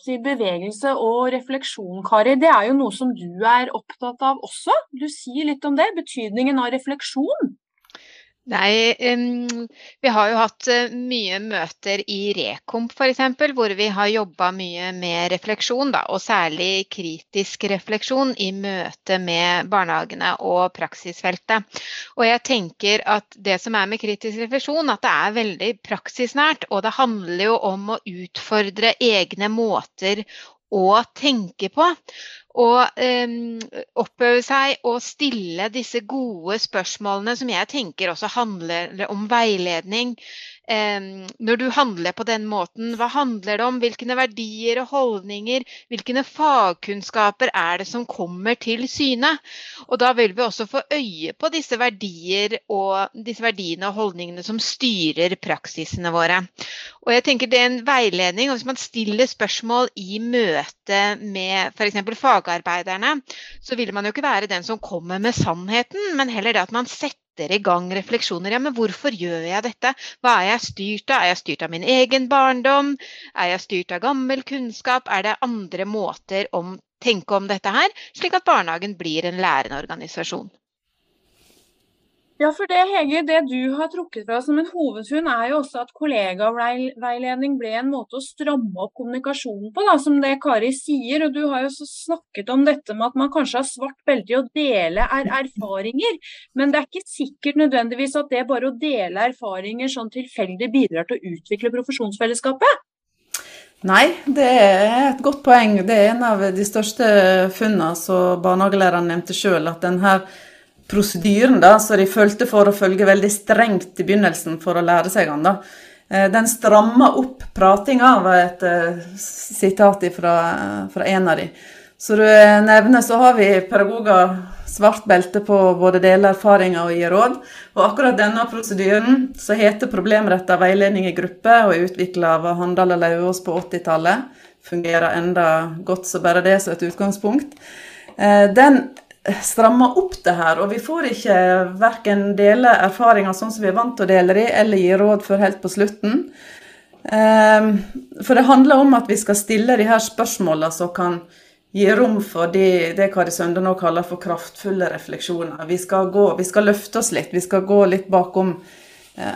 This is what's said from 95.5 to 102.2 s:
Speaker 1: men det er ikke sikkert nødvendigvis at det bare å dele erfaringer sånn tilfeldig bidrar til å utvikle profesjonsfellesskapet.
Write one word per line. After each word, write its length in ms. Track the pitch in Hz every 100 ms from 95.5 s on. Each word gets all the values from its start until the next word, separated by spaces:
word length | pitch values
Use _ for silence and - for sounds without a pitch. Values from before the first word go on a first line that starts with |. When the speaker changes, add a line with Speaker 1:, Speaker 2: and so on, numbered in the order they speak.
| - 202 196 208 262 453 339 - - _
Speaker 1:
men 160 | 254 277
det 80 | 294
er 80 | 285
ikke 240 | 381 -
sikkert 480 | - 277 - 285 285
nødvendigvis 560 | 302 262 233 247 269 294
at 100 | 285
det 160 | 247 247
bare 240 | 254 262
å 60 | 240 302
dele 380 | 254 180 185 240
erfaringer 580 | 247 220 185 196 226 262
sånn 220 | 254 226
tilfeldig 540 | 247 254 - 190 185 240 262
bidrar 340 | 226 165 170
til 80 | 160
å 160 | 185
utvikle 400 | 170 - 208 233
profesjonsfellesskapet. 1080 | 247 240 262 220 202